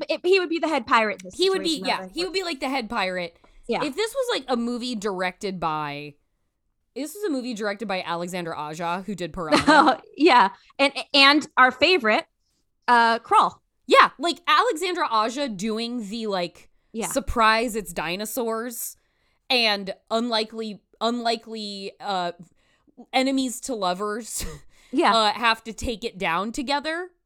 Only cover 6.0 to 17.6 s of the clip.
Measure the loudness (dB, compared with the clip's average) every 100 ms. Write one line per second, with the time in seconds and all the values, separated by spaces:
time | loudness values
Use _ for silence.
6 | -12 -18 _ _ _ _ _ _ _ -10
7 | -10 -6 -4 -4 -6 -6 -6 -6 -6 -6
8 | -4 -6 -6 -6 -8 -8 -10 -6 -6 -6
9 | -6 -8 -8 -6 0 2 6 6 6 2
10 | -4 2 6 6 6 0 _ 0 0 0
11 | 0 6 6 6 2 4 4 6 2 4
12 | 2 0 -2 _ _ _ _ _ 4 6
13 | 6 2 2 4 4 0 _ _ 4 8
14 | 6 4 -4 -2 2 2 2 0 -2 -2
15 | 0 0 0 -2 -6 -4 -4 -4 -4 -6
16 | -8 -8 -4 -2 -4 -8 -20 _ _ -8
17 | -4 -4 -2 2 4 4